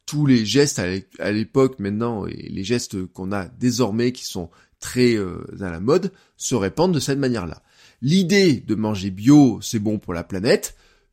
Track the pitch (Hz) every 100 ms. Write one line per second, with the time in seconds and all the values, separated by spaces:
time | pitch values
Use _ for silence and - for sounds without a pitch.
0 | - 147 143 123 104 127 147 - 90 95
1 | - - 92 107 107 131 135 131 98 104
2 | 120 110 85 - - - 98 120 - 98
3 | 92 - 95 101 87 - 123 113 113 110
4 | 123 123 - 95 82 _ _ _ - 123
5 | 123 113 92 82 - 90 95 82 107 180
6 | 196 - _ _ - 123 95 117 190 156
7 | 143 139 131 113 85 - _ _ _ _
8 | 131 185 170 202 190 123 - 107 107 101
9 | 98 95 117 147 135 98 - 113 104 107
10 | - 85 87 95 113 214 - - _ _
11 | _